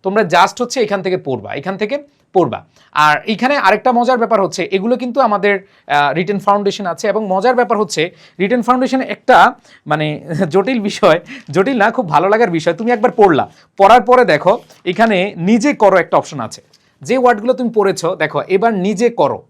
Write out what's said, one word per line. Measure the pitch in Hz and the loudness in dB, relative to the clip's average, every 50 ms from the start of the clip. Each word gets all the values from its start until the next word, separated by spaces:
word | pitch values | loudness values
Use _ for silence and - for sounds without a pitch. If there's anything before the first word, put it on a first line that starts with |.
| _ | _
তোমরা | 190 196 214 214 | -2 -2 -2 -2
just | - 160 170 180 - - - 247 | 0 2 2 2 2 0 -6 -8
হচ্ছে | 240 - 269 | -6 -2 -4
এখান | 226 208 196 196 | -4 -2 -4 -6
থেকে | 185 190 185 180 | -4 -4 -4 -4
পড়বা, | - 143 131 113 95 101 104 | -4 -6 -8 -8 -8 -10 -12
এখান | 143 139 180 196 185 | -10 -8 -8 -8 -6
থেকে | 214 208 262 285 285 _ _ _ _ _ _ | -6 -6 -6 -8 -10 _ _ _ _ _ _
পড়বা। | 190 170 135 107 92 - _ _ _ _ _ | 2 2 2 -2 -8 -12 _ _ _ _ _
আর | _ 143 151 151 151 143 - | _ 2 2 2 2 0 -2
এখানে | - 220 185 226 254 294 277 | -6 -4 -2 0 0 0 2
আরেকটা | 202 190 202 208 196 254 | 2 2 2 2 0 0
মজার | 247 233 240 233 262 247 | 0 2 2 0 0 0
ব্যাপার | 226 208 226 208 | 0 0 0 0
হচ্ছে, | 196 170 156 - 175 - | 0 -2 -4 -6 -6 -4
এগুলো | 190 196 185 226 247 233 | -4 -4 -2 -2 -4 -4
কিন্তু | 254 247 233 285 | -4 -6 -2 -2
আমাদের, | 262 226 208 202 180 208 202 190 196 _ _ _ _ - | 0 0 0 0 0 0 -2 -2 -4 _ _ _ _ -2
আহ, | 143 147 147 143 139 | 0 0 0 0 0
রিটেন | 160 180 165 202 196 | -2 -4 -4 -4 -4
ফাউন্ডেশন | - 214 202 208 208 202 190 - 208 | 0 0 0 0 0 -4 -6 -4 -6
আছে, | 180 165 - - 214 | -8 -8 -4 -4 -2
এবং | 196 214 220 196 | -2 -2 -2 -2
মজার | 185 190 190 247 254 | -2 0 0 0 2
ব্যাপার | 233 247 - 233 208 | 2 0 0 0 -2
হচ্ছে | 214 - - 165 151 262 - _ - - _ - | -2 -4 -2 -4 -4 -4 -6 _ -20 -20 _ -4
রিটেন | 180 202 247 247 | -2 0 0 -2
ফাউন্ডেশন | 226 - 254 254 254 254 254 262 | 0 0 0 0 0 -2 -2 -4
একটা, | 262 - 202 - _ - 247 175 180 233 - _ _ _ _ _ _ 147 | -4 -4 -8 -10 _ 2 4 6 6 4 2 _ _ _ _ _ _ -4
মানে, | 151 151 156 151 151 - - 147 | -4 -2 -2 -4 -6 -8 -8 -8
<laughs> | 170 151 196 156 | -4 -4 -4 0
জটিল | 139 190 196 214 262 240 | 0 0 0 0 -2 -2
বিষয়, | 196 208 202 - - 185 156 175 170 - 262 - - - | -4 -4 -4 2 2 4 2 2 0 -10 -20 -20 -16 -6
জটিল | 143 170 202 254 277 240 | -2 0 0 0 0 0
না, | 196 226 | 0 0
খুব | 226 - 240 170 | 0 -2 -4 0
ভালো | 151 147 170 196 | 0 0 2 2
লাগার | 208 220 240 226 | 2 2 2 0
বিষয়। | 170 160 156 170 170 | 0 -2 -2 -2 -4
তুমি | 165 220 233 | -2 -2 -2
একবার | 247 233 208 240 | -2 0 0 -2
পড়লা, | - - 208 190 165 127 107 - _ _ _ _ _ _ | 2 4 4 4 4 2 0 -4 _ _ _ _ _ _
পড়ার | 196 196 226 - | 4 6 6 6
পরে | - 220 247 247 247 | 6 4 4 4 4
দেখো | 190 160 143 - 175 208 - - _ - _ _ | 4 2 2 2 0 0 0 -4 _ -20 _ _
এখানে | 180 180 208 220 226 214 180 180 202 196 180 | -6 0 0 2 2 2 0 -2 -4 -6 -4
নিজে | 165 185 220 240 202 294 262 | 0 2 2 2 2 0 0
করো | 175 220 196 190 180 | 4 2 4 4 4
একটা | 165 165 - 156 | 2 2 0 -2
অপশন | 135 - - 139 | -2 -2 -10 -10
আছে, | 113 110 - - _ _ _ _ _ _ _ _ | -10 -10 -12 -18 _ _ _ _ _ _ _ _
যে | - 135 226 262 | -6 -2 -2 2
ওয়ার্ডগুলো | 247 247 240 208 208 240 254 | 4 2 2 2 0 -2 -2
তুমি | - 254 226 | -2 -2 -4
পড়েছো, | 233 220 202 196 185 - - 165 185 | -2 0 0 0 -2 -2 -4 -6 -2
দেখো, | - 156 151 - 147 | -2 -4 -2 -2 -4
"এবার | 123 - 185 190 180 233 226 | -4 -2 -2 0 0 0 0
নিজে | 190 175 196 214 180 240 240 | 0 -2 -4 -2 0 0 -2
করো।" | 233 - 156 135 117 95 - _ | 0 0 0 0 0 -6 -10 _